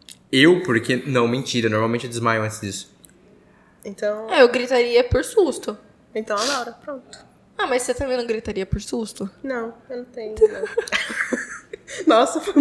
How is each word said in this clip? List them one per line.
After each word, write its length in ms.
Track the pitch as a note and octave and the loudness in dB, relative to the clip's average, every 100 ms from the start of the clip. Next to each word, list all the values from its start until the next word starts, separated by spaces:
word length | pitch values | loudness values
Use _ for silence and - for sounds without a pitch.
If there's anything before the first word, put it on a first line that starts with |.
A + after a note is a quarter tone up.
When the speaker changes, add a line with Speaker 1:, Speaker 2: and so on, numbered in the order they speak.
| - - _ | -20 -20 _
Speaker 1:
Eu? 320 | C3 D3+ F3+ | 6 6 6
Porque, 400 | - A2+ G#2+ B2+ C#3+ | 2 0 0 -2 0
não, 200 | B2+ A#2 | 0 2
mentira, 400 | B2 C3+ B2 A2 | 0 -4 -2 0
normalmente 360 | G#2+ A2+ A#2 | 2 0 -2
eu 60 | B2 | -6
desmaio 320 | A#2 A#2 A2 | -4 -2 0
antes 180 | G#2+ G#2+ | -2 -6
disso. 340 | G2+ F#2+ - _ - _ _ _ _ _ _ _ | -8 -10 -14 _ -20 _ _ _ _ _ _ _
Speaker 2:
Então 460 | - G3 G#3 G#3+ A3 | -16 -6 -4 -4 0
Speaker 3:
É, 100 | E4+ | 6
eu 60 | A#3+ | 6
gritaria 540 | B3 B3 B3+ A#3+ A#3+ | 6 0 2 4 2
por 200 | B3 B3 | 2 0
susto. 540 | - - E4 A#3+ - G#3 - _ _ | 0 2 2 0 -8 -12 -14 _ _
Speaker 2:
Então 220 | A3+ A3 G#3 | -8 -4 -2
a 60 | |
Laura, 280 | A#3+ C#4 A#3+ | 0 -2 -4
pronto. 540 | A3+ - C#4 - - - _ _ - | -12 -12 -14 -14 -20 -20 _ _ -6
Speaker 3:
Ah, 100 | F#4 | -2
mas 160 | B3+ | 0
você 100 | B3+ | 0
também 220 | B3 C#4 B3+ | -4 -2 -2
não 100 | A#3 | -2
gritaria 380 | A3 A3 G3+ F#3+ | -4 -4 -6 -4
por 140 | G#3+ | -6
susto? 480 | - B3 A3 - G3 - | -4 -6 -6 -8 -10 -8
Speaker 2:
Não, 320 | C4+ B3+ A3+ - - | -8 -6 -8 -12 -14
eu 80 | B3 | -12
não 60 | |
tenho, 300 | B3 B3 A3 | -12 -12 -10
não. 340 | G#3+ G#4+ - G#4+ - - - - - - - - - - - - - E4 | 4 4 4 -6 -4 -4 -4 -6 -6 -4 -6 -6 -14 -16 -18 -14 -2 4
<laughs> 0 | |
Nossa, 340 | A3+ C4+ D#4+ | 4 4 0
foi 140 | G4+ D4 | 2 4